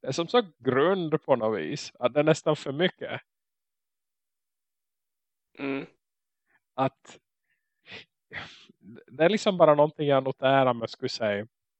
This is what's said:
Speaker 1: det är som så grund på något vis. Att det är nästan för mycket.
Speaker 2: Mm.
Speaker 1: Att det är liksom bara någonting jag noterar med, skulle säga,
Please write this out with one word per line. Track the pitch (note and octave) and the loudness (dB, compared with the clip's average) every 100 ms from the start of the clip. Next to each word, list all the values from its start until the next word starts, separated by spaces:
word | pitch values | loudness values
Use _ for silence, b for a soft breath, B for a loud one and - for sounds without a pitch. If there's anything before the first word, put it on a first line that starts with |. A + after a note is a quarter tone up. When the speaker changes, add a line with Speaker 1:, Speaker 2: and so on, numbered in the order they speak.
Speaker 1:
det | C#3 | -8
är | |
som | C3+ E3+ | -6 0
så | B3 G3 _ | 0 0 _
grund | C3 B2+ D#3+ F#3+ E3 D3+ | -2 2 2 0 -2 -4
på | - C3 | 0 0
något | A2 G#2+ | 0 -2
vis. | D#2 C#3+ - - | -4 -8 -12 -4
Att | A#2+ | -2
det | C3+ | 2
är | |
nästan | D3+ D#3 - D3+ | 2 2 0 -2
för | - | -4
mycket. | C#3 F3+ - B2+ A2+ - _ _ _ _ _ _ _ _ _ _ _ _ _ _ _ _ _ _ _ _ _ _ - | -2 -2 -4 -12 -12 -14 _ _ _ _ _ _ _ _ _ _ _ _ _ _ _ _ _ _ _ _ _ _ -12
Speaker 2:
Mm. | C#3 C3+ E3+ _ _ _ _ _ _ _ _ | -10 -8 -12 _ _ _ _ _ _ _ _
Speaker 1:
Att | - C3 - - - _ _ _ _ _ _ - B B _ _ - B B B _ - A#2 - | -6 -6 -6 -20 -20 _ _ _ _ _ _ -20 B B _ _ -16 B B B _ -20 -20 -14
det | B2+ | 0
är | E3 | 2
liksom | G#3 - F#3 | 2 -2 4
bara | D#3+ | 6
någonting | D3 D3+ - D3 | 6 4 0 0
jag | C3+ | 0
noterar | C3 - C3+ C3+ C3 | 0 -2 2 4 2
med, | A#2+ A2+ | 0 -4
skulle | - B2+ | -6 -8
säga, | - A2 G2+ A2 _ _ _ | -4 -2 -2 -6 _ _ _